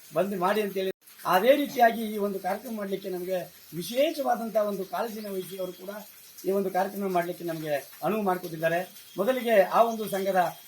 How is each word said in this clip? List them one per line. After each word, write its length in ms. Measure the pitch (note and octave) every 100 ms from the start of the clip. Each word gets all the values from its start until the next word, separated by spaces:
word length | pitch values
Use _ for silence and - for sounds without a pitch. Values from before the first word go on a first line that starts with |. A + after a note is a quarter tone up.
| -
ಬಂದು 260 | D#3 F#3+ G3
ಮಾಡಿ" 220 | F3 G#3
ಅಂತೇಳಿ. 300 | G#3 F#3+ F#3+ - - - -
ಅದೇ 300 | F3+ A3+ D4
ರೀತಿಯಾಗಿ 580 | C#4 B3 A#3 A3 A3
ಈ 40 | G#3+
ಒಂದು 220 | G3+ F#3+
ಕಾರ್ಯಕ್ರಮ 380 | G3+ G3+ B3+ A3
ಮಾಡ್ಲಿಕ್ಕೆ 320 | G3+ F#3+ G3
ನಮ್ಗೆ 580 | F3+ F3+ F#3 E3 - - D#3+
ವಿಶೇಷವಾದಂಥ 800 | E3+ A#3+ D4+ D#4 C4 A#3 A3+ G#3+
ಒಂದು 300 | G#3 G3 F#3
ಕಾಳಜಿನ 420 | F3 A3+ G#3+ G#3
ವಹಿಸಿ 280 | F#3+ F3+ F#3+
ಅವರು 160 | F#3
ಕೂಡ 160 | F3+ F#3+ G#3 G3+ - - - F3+
ಈ 60 |
ಒಂದು 180 | G3 F#3+
ಕಾರ್ಯಕ್ರಮ 380 | G3+ G3 G3 G3
ಮಾಡ್ಲಿಕ್ಕೆ 360 | F3 E3+ E3+
ನಮ್ಗೆ 480 | E3+ D#3+ D#3 C#3+ - -
ಅನುವು 180 | D#3 G#3+
ಮಾಡಿಕೊಟ್ಟಿದ್ದಾರೆ. 920 | G3+ F3+ F3 D#3+ D#3+ E3+ F#3 - - -
ಮೊದಲಿಗೆ 440 | G#3 C4 A3+ A3
ಆ 220 | F#3 E3+
ಒಂದು 260 | A#3 A3+ G#3
ಸಂಘದ 460 | F#3 G3 F#3 E3+ -